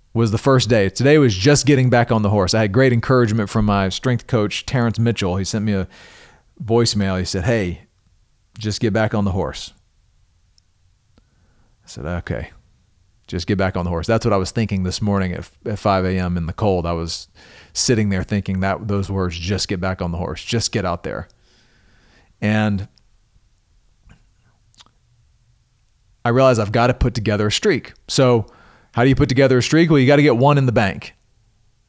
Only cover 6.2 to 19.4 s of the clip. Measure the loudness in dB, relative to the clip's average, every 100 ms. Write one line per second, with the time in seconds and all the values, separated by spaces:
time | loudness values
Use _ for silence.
6.2 | -20 _ _ -12 0 2 2 0 -2 -2
7.2 | -4 -4 -2 -2 -2 -6 _ _ _ _
8.2 | _ _ _ -8 -6 -2 0 0 0 0
9.2 | -2 -2 -4 -8 -14 -18 _ _ _ _
10.2 | _ _ _ _ _ _ _ _ _ _
11.2 | _ _ _ _ _ _ -20 -12 -8 -8
12.2 | -8 -10 -10 -18 _ _ _ _ _ _
13.2 | -10 -8 -4 -2 -2 -2 -4 -4 -2 -2
14.2 | 0 -2 -2 -4 -4 -2 -4 -4 -2 -2
15.2 | -2 -6 -12 -12 -10 -4 0 0 0 -2
16.2 | -2 -4 -6 -2 -2 0 -2 -4 -6 -10
17.2 | -14 _ -20 -20 -12 -4 0 0 0 -2
18.2 | -2 -4 -4 -4 -2 -4 -4 -4 -2 -4
19.2 | -4 -4